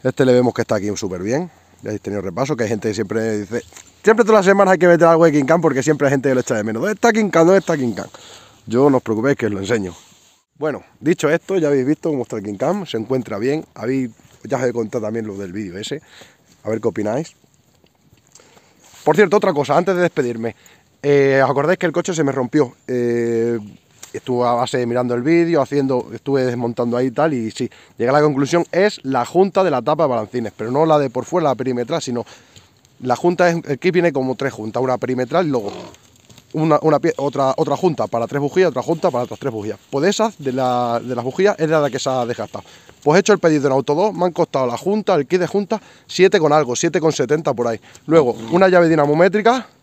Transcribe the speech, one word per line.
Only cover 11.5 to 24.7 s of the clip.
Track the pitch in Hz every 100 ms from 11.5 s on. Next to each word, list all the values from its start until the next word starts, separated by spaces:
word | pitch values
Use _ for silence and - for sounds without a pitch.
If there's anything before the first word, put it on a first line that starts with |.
| 190
ya | 151
habéis | 143
visto | 127 151 170
cómo | 143
está | 117 117
el |
King | 101 98
Khan, | 139 202 180
se | 113
encuentra | 107 131 110 104
bien. | 120 151 -
Habéis, | - 110 135 123 - _ _
ya | - 127
os |
he | 123
contado | 117 110 120
también | 107 113 107
lo | 98
del | 98
vídeo | 95 98 87
ese. | 107 147 _ - - _ _ _
A | -
ver | 113
qué | 113
opináis. | 101 104 120 165 _ _ _ _ _ _ _ _ _ _ - _ - _ _ _ -
Por | - 156
cierto, | 202 202
otra | 196
cosa, | 147 135 147
antes | 180
de | 180
despedirme. | 175 - 123 117 113 - _ _ _ _
Eh, | 143 143 139 135
¿os | 131
acordáis | 135 151 180
que |
el | 175
coche | 156 175
se | 160
me | 143
rompió? | 131 123 151 127 - -
Eh, | 123 120 120 117 117 117 117 104 - _ _ -
estuve | 110 - 123 123
a |
base | 120 123